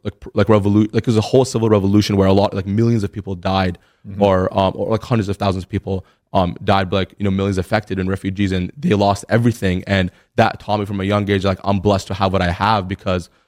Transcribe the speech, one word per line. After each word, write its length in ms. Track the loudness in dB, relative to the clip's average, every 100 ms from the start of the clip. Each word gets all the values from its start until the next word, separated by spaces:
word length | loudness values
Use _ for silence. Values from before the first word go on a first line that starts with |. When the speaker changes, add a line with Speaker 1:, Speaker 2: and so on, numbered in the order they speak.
Speaker 1:
like, 160 | -12 -12
pr-, 80 | -8
like, 140 | -2 2
revolu-, 440 | 4 4 2 2
like, 120 | 0
it 20 | 0
was 100 | 0
a 60 |
whole 220 | 2 2 2
civil 220 | 0 2
revolution 460 | 2 4 2 2 2
where 100 | 4
a 40 |
lot, 180 | 4 2
like, 140 | -2 -4
millions 360 | 0 2 0
of 80 | -2
people 220 | -8 -10 -8
died, 420 | -2 0 -2 -4 _ _ -16
Speaker 2:
Mm-hmm. 140 | 0
Speaker 1:
or, 320 | 2 4 2 0
um, 140 | 0
or, 160 | -2 -4
like, 120 | -4
hundreds 240 | 0 -2 -2
of 80 | -2
thousands 260 | -4 -4
of 60 | -6
people, 340 | -8 -6 -8 -8 _ _
um, 240 | 0 0 -2
died, 260 | 0 0 0
but, 60 | -4
like, 180 | -4 _
you 60 |
know, 60 | -2
millions 260 | 0 0 -2
affected 400 | -2 -4 -2 -4
and 100 | -4
refugees, 400 | -4 -6 -2 -2
and 200 | -2 -4 -4
they 160 | 0
lost 300 | 2 2 0 0
everything. 560 | 0 2 0 -2 -2 0
And 240 | 0 0 -6 _
that 240 | 0 0 0
taught 220 | -4 -2
me 40 | -2
from 140 | -4
a 40 |
young 260 | 0 0 0
age, 140 | 0
like, 160 | 0 -2
I'm 160 | -2 0
blessed 300 | 2 0 -2
to 60 |
have 180 | -2 0
what 100 | 2
I 80 | 0
have 380 | 0 0 0 -2
because, 420 | -6 -4 -4 -6 _